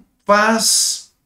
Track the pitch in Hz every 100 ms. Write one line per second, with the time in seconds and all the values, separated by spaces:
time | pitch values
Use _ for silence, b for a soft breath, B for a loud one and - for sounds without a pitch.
0 | _ _ - 208 214 226 190 - - -
1 | - _